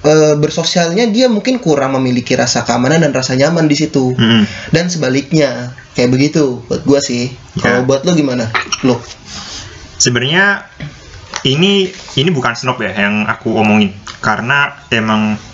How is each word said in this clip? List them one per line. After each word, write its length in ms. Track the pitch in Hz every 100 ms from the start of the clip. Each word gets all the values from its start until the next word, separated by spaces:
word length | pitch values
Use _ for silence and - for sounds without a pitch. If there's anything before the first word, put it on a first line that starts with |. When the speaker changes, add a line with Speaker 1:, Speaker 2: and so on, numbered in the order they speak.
Speaker 1:
eh, 340 | 151 156 151
bersosialnya 760 | 147 151 - - 185 170 175 233
dia 160 | 208 254
mungkin 320 | 214 226 254
kurang 400 | 165 147 131 135
memiliki 340 | 127 123 120
rasa 300 | 127 120 123
keamanan 400 | 117 120 127 160
dan 80 | 151
rasa 220 | 131 123
nyaman 320 | 127 143 170 156
di 80 | 143
situ. 380 | 151 143 127
Speaker 2:
Hmm. 320 | 127 113 113 101 - -
Speaker 1:
Dan 160 | 156 175
sebaliknya, 880 | 170 135 131 139 160 139 120 123 - -
kayak 160 | - 123
begitu 540 | 127 147 160 143 120
buat 220 | - 147 135
gua 160 | 139
sih. 320 | - 120 127 - -
Speaker 2:
Ya. 60 | - 120
Speaker 1:
Kalau 100 | 113
buat 220 | 127 135 170
lu 80 |
gimana? 340 | 170 143 123 113 - - -
Lu? 160 | 135 113 - - - - - - - - - -
Speaker 2:
Sebenarnya 680 | 123 123 131 170 202 202 - - 147 - - - - -
ini, 460 | 135 139 190 196 185 - -
ini 160 | - 151
bukan 240 | 156 123
snob 260 | 113 127 123
ya 120 | 107 98
yang 280 | 101 104
aku 260 | 107 110 113
omongin, 400 | 110 107 107 104 95 - -
karena 540 | - 104 113 143 143 - -
emang 460 | 117 110 107 107 104 -